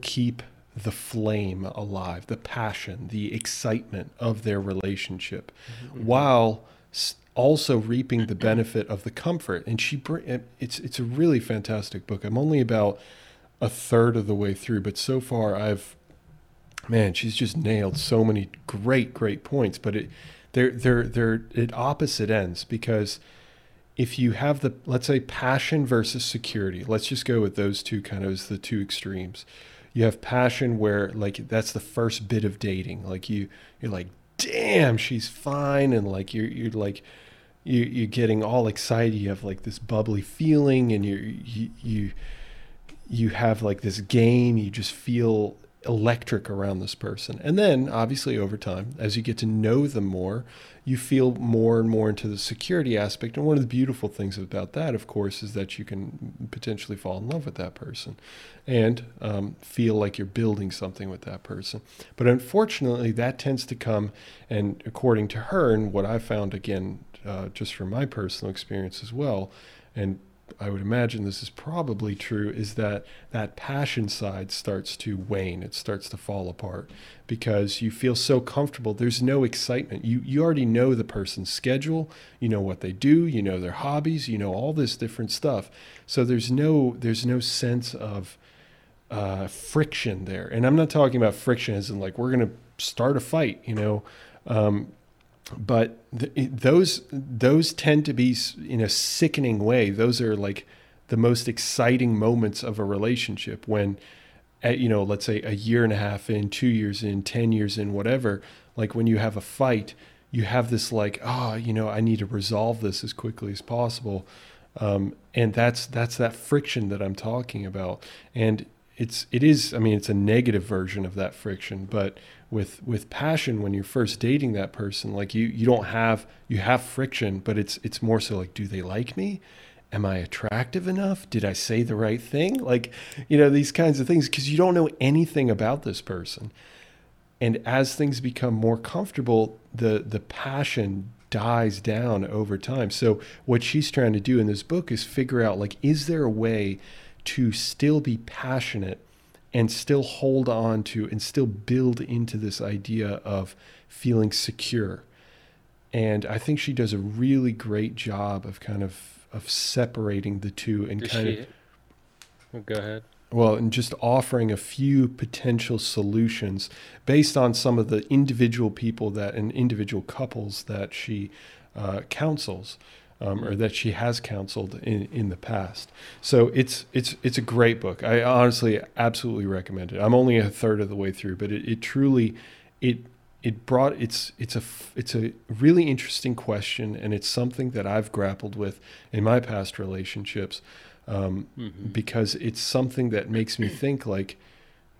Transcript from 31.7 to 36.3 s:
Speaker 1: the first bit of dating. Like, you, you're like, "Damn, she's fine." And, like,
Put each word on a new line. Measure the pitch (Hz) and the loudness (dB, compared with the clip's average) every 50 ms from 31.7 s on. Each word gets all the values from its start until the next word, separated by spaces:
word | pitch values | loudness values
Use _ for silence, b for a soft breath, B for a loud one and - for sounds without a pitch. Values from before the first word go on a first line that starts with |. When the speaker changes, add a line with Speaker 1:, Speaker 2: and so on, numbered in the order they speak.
| - | -6
Speaker 1:
the | 107 | -8
first | - - - 120 117 110 - - 107 98 | -10 -6 -2 0 0 0 -2 -4 -4 -2
bit | 120 107 107 | 0 0 0
of | 101 98 | 0 -2
dating. | - 110 101 92 95 90 95 90 98 95 | -2 -4 -2 -2 -4 -4 -6 -8 -8 -8
Like, | 95 95 92 - - | -8 -8 -8 -6 -4
you, | 104 101 98 95 B B B B B B | -4 -4 -4 -6 B B B B B B
you're | 127 113 | -8 -6
like, | 98 90 90 92 - - _ _ _ | -6 -6 -8 -10 -14 -20 _ _ _
"Damn, | - - - - - 226 214 202 180 151 127 113 | -6 -6 -4 -2 -2 0 4 4 6 6 6 4
she's | 110 - - 127 110 - | 2 0 -4 -4 -6 -6
fine." | - - - - 143 139 143 143 139 139 139 139 135 | -8 -12 -10 -6 -6 -4 -2 0 2 2 4 4 4
And, | 120 110 101 98 | 4 2 2 0
like, | 95 95 98 - | -4 -4 -6 -6